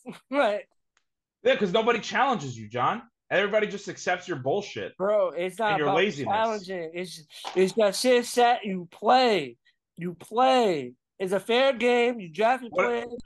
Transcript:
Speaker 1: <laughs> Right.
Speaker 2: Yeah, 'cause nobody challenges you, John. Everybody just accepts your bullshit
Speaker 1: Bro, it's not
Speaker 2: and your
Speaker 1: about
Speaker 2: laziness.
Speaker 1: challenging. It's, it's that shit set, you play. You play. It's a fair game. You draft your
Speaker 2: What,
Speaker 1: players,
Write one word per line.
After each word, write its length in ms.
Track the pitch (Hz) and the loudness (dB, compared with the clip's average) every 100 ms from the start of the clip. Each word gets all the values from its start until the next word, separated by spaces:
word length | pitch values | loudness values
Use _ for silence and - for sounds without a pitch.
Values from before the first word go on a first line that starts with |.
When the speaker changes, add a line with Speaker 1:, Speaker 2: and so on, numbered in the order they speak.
Speaker 1:
<laughs> 260 | 254 190 - | -18 -18 -6
Right. 340 | 269 240 202 - _ _ _ _ _ _ _ | 0 0 0 -8 _ _ _ _ _ _ _
Speaker 2:
Yeah, 140 | 233 262 | 0 2
'cause 160 | 202 | 2
nobody 260 | 208 220 233 | 2 2 0
challenges 580 | - 202 269 226 139 113 | 0 0 0 0 -4 -10
you, 100 | 107 | -8
John. 340 | 120 135 208 - _ - | -2 0 -2 -8 _ -4
Everybody 360 | 156 202 214 208 | 0 2 0 -2
just 200 | 190 - | -6 -12
accepts 380 | 151 - 180 180 | -8 -4 -4 -4
your 100 | 151 | -6
bullshit 580 | 127 185 - 117 92 - | -2 -2 -4 -10 -10 -4
Speaker 1:
Bro, 320 | 190 214 185 | 0 2 0
it's 280 | 151 185 175 | -2 -6 -4
not 120 | 214 | -2
Speaker 2:
and 80 | 196 | 0
your 80 | - | 0
Speaker 1:
about 100 | 185 | 2
Speaker 2:
laziness. 300 | 202 143 135 | 0 -2 -2
Speaker 1:
challenging. 560 | 208 226 214 185 190 160 | 0 0 -2 -6 -8 -8
It's, 320 | 170 180 160 151 - - | -8 -10 -12 -20 -16 -6
it's 180 | 180 190 | 0 2
that 200 | 202 208 190 | 4 2 2
shit 300 | 254 247 240 | 2 2 2
set, 380 | - 240 233 | 4 4 4
you 220 | 202 185 175 | -2 -8 -8
play. 640 | - 208 254 254 196 135 117 _ _ _ - | -6 2 4 6 2 -2 -12 _ _ _ -10
You 180 | 175 | -10
play. 800 | 170 - 220 262 254 220 156 123 127 _ - | -10 -8 2 4 4 4 0 -4 -12 _ -8
It's 140 | 190 | -2
a 60 | 196 | -2
fair 340 | 190 233 269 | 0 2 2
game. 440 | 247 240 240 240 240 | 2 2 2 2 -2
You 100 | 175 | -8
draft 300 | 156 220 254 | 0 0 0
your 80 | 240 | -2
Speaker 2:
What, 160 | 180 214 | -2 0
Speaker 1:
players, 200 | 240 240 - | -2 -6 -12